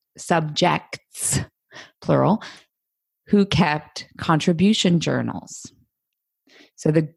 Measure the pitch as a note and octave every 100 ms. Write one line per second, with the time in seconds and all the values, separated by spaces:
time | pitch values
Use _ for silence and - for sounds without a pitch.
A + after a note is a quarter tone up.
0 | _ - - E3+ D#3 C#3+ E3+ D3+ - -
1 | _ - - - - _ _ - - _
2 | - C#3 C3+ A3 - - _ _ _ _
3 | _ _ - G#3 G3 E3 E3 D3+ - -
4 | - - - D#3 F#3 D#3+ G3 A3 F#3 E3+
5 | C#3+ B2+ A#2 - - - - _ _ _
6 | _ _ _ _ _ _ _ - D#3 D#3
7 | D3+